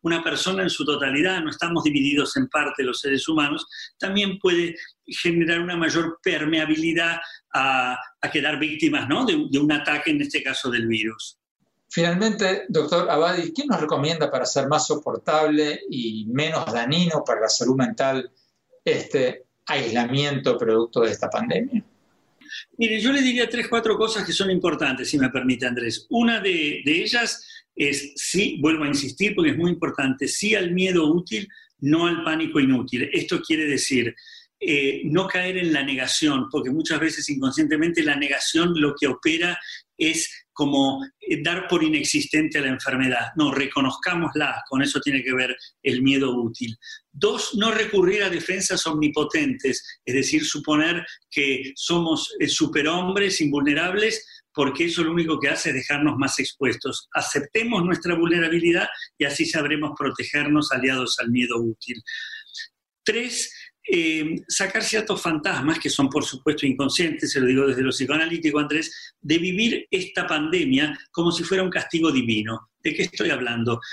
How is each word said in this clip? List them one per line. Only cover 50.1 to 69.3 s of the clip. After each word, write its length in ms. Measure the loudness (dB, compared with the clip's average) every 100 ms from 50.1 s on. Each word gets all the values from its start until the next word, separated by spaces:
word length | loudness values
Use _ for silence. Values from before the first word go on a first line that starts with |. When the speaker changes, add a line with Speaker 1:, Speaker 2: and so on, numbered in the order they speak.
Speaker 1:
decir, 320 | 0 2 0 0
suponer 600 | -2 0 2 2 0 -6 -16 _
que 420 | -2 0 0 -4 -6
somos, 600 | 0 2 2 0 -2 -2
eh, 80 | 0
superhombres, 920 | 0 0 2 0 0 0 0 0 2
invulnerables, 1000 | 0 2 2 2 0 2 0 0 -8 -20 _
porque 320 | -2 0 0 0
eso 180 | 0
lo 80 | 0
único 280 | 2 0 0
que 100 | 0
hace 200 | 0 -2
es 60 | -2
dejarnos 420 | -2 2 2 2
más 200 | 0 -2
expuestos. 720 | -4 -2 -2 -2 -4 -8 -6
Aceptemos 720 | -4 -2 -2 -2 -2 0 0
nuestra 320 | 2 0 0 2
vulnerabilidad 720 | 2 2 2 2 2 2 0 -6 -10 -4
y 80 | -2
así 200 | 0 -2
sabremos 460 | 0 0 0 -2 -2
protegernos 720 | -4 -4 -4 -2 2 2 2
aliados 460 | 0 0 0 -2 -2
al 120 | 0
miedo 260 | 0 0 0
útil. 440 | -2 -4 -10 -12 -12 -12 -12 -14 -16 -18 -18 _ _ _
Tres, 520 | -4 -2 -4 -6 -8 -10 -20 _ -2
eh, 500 | 0 2 0 -2 -4 -4
sacar 360 | -4 -2 -2
ciertos 360 | -2 -2 -2 -2
fantasmas 600 | -2 0 0 0 0 0
que 100 | -2
son, 180 | 0 2
por 160 | 0
supuesto, 440 | -4 -2 -2 0 0
inconscientes, 640 | 0 0 2 0 -2 -2
se 80 | 2
lo 80 | 4
digo 180 | 4 4
desde 160 | 2
lo 80 | 0
psicoanalítico, 720 | 0 0 0 0 0 0 0
Andrés, 560 | 0 -2 -4 -10 -18 _
de 200 | 0